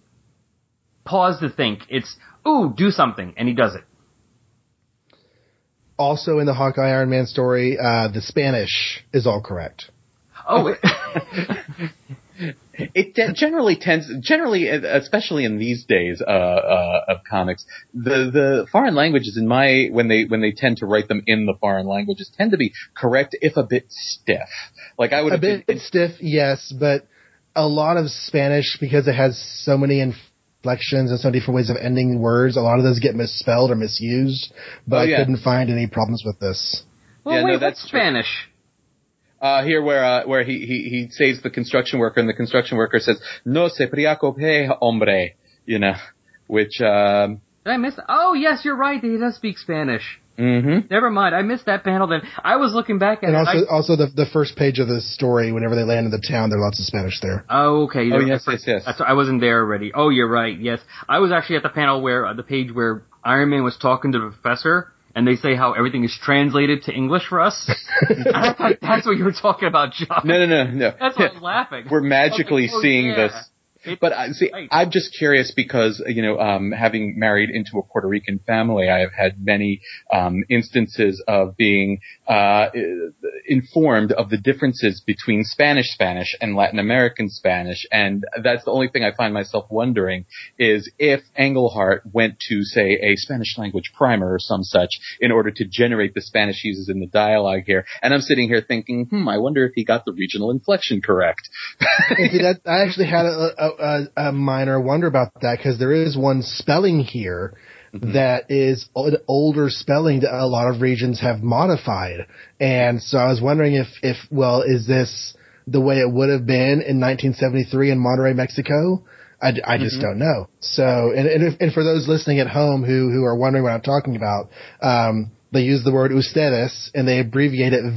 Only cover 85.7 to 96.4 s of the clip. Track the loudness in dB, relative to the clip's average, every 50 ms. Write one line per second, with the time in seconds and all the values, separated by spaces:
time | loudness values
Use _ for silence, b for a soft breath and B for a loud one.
85.7 | 2 2 0 -2 -2 -2 -2 -2 0 -2 -6 -6 -6 -6 -4 -2 0 0 0 0
86.7 | 0 0 0 0 2 2 0 -2 -2 -4 -6 -8 -6 -2 -2 0 0 0 -2 -6
87.7 | -8 -8 -6 -2 0 0 0 0 -2 -4 -6 -8 -6 -4 -2 -2 -2 -2 -2 -2
88.7 | -2 0 -2 -2 -2 -2 -2 -2 0 -2 -2 -2 -2 -4 -4 -4 -4 -6 -6 -4
89.7 | -2 -2 0 0 0 0 0 0 -2 -6 -8 B B B B B B 0 2 2
90.7 | 2 2 -2 -6 -4 0 0 2 2 0 -2 _ _ -2 -2 0 2 2 0 0
91.7 | 0 0 2 2 2 0 -2 -4 0 0 0 0 -2 -6 -8 -4 -4 -4 -4 0
92.7 | 0 2 2 2 2 2 2 0 0 0 -2 -6 -6 -6 -6 -6 -8 -8 -8 -6
93.7 | -6 -8 -8 -8 -2 0 2 2 2 2 0 0 -2 -2 -2 -4 -4 -4 -2 0
94.7 | 2 2 2 2 -2 B B B B B 0 2 2 2 2 0 -2 -6 -8 -4
95.7 | 0 0 2 2 2 0 0 -2 -2 -6 -8 -4 -2 0